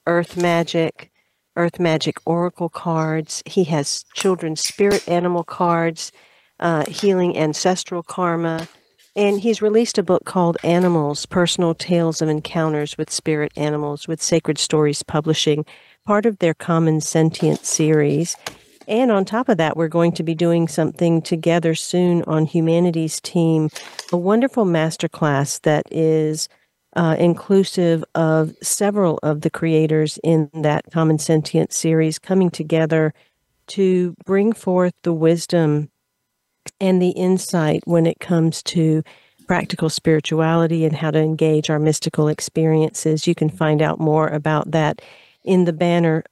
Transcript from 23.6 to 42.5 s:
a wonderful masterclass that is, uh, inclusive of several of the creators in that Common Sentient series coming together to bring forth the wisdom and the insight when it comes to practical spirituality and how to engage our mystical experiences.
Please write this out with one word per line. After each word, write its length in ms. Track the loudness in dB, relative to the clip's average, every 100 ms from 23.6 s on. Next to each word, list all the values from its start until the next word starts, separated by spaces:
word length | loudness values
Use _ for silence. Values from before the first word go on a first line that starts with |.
| 0 -6 -16 -18 -6
a 40 | -2
wonderful 480 | 0 2 0 0
masterclass 960 | 0 2 0 -2 -6 -2 0 2 -2 -2
that 240 | 0 0 0
is, 580 | 0 2 2 0 -4 -8 _ _ _ _
uh, 220 | -2 0 4
inclusive 840 | 2 2 2 2 2 0 2 0 -2
of 400 | 0 2 2 0 -4
several 560 | -6 -2 0 2 0 0
of 160 | -2 -2
the 100 | -4
creators 720 | -2 0 2 2 2 0 -2
in 260 | 0 2 0
that 300 | -2 0 0 -2
Common 260 | 0 2 2
Sentient 540 | 2 0 2 -2 -2
series 480 | -2 0 0 0 -2
coming 300 | -2 2 2
together 640 | -2 -2 0 2 2 0 -4 _ _ _ _ -10
to 460 | -2 2 2 0 -6 -2
bring 260 | 0 2
forth 400 | 0 0 0 0 -2
the 120 | -4
wisdom 760 | 2 2 2 2 2 2 0 -2 _ _ _ _ _ _ _ -20 -4
and 220 | 0 2
the 80 | 2
insight 720 | 0 0 0 0 0 0 0 0
when 200 | 2 2
it 140 | 0
comes 420 | -2 0 2 -2
to 400 | -4 0 2 0 -2 -12 _ _ -4
practical 400 | -2 -2 -4 -2
spirituality 960 | 0 2 2 2 0 2 2 2 2
and 100 | 0
how 160 | 0 0
to 80 | 0
engage 500 | 0 2 2 2 0
our 120 | 0
mystical 480 | 0 -2 -2 0 0
experiences. 1000 | -2 -4